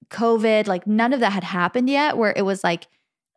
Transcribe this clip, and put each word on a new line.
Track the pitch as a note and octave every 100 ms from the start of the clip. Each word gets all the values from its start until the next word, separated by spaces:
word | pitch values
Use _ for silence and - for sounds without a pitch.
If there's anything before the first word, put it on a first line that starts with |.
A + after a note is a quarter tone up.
| -
covid, | - A#3 A3+ A3 G#3+ G#3
like, | F3+ G3+
none | G#3+ A#3
of | C4+
that | A3
had | G3
happened | F3 F3+ F3 B3 B3+
yet | C#4 D4+ -
where | G#3+ -
it |
was, | G3 F#3+
like, | F3 E3+ - _ _ _ _